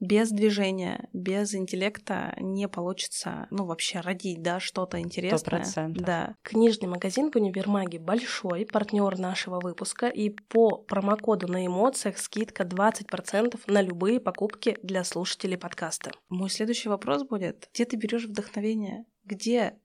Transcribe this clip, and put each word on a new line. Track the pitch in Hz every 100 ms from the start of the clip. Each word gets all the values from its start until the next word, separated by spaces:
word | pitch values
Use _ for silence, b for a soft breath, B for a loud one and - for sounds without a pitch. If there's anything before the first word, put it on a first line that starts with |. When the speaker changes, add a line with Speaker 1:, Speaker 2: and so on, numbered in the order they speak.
Speaker 1:
без | 185 208 226
движения, | 208 214 202 190 190 180 - -
без | 190 185 190 208 202
интеллекта | 185 185 196 208 - 185 - -
не | 190 196 196
получится, | 185 175 180 - - - 175 -
ну, | 196
вообще | 185 165 - 185
родить, | 170 185 185 170
да, | 165 180
что-то | - - 185 175
интересное. | 170 180 180 165
Speaker 2:
Сто | -
процентов. | 170 190 165 160 165 180
Speaker 1:
Да. | 170 - -
Книжный | - 220 226 214 185
магазин | 180 190 185 302
в | 254
универмаге | 202 185 196 202 185 170
«Большой», | 165 220 247 - 190 175 214
партнер | 214 208 208 196 190
нашего | 185 185 - 180
выпуска. | 180 170 185 - 247
И | - 208
по | 208 - 226 226 185
промокоду | - 196 196 214 214 208 180
на | 180 180
эмоциях | 180 240 269 202 180
скидка | - 208 220 -
двадцать | 180 185 208 - 202
процентов | 180 - 196 240 233 -
на | 202
любые | 185 175 190 247
покупки | 233 180 208 - 240 196
для | 185 190
слушателей | 180 170 185 - 190 180
подкаста. | 180 - 165 - - - -
Мой | 180 190
следующий | - 214 233 220
вопрос | 202 233 285
будет: | 269 214 175 - -
где | - 240
ты | 226
берешь | 214 233 226
вдохновение? | 208 208 - 214 220 202 214 233 _
Где | 196 202 226 240 208 -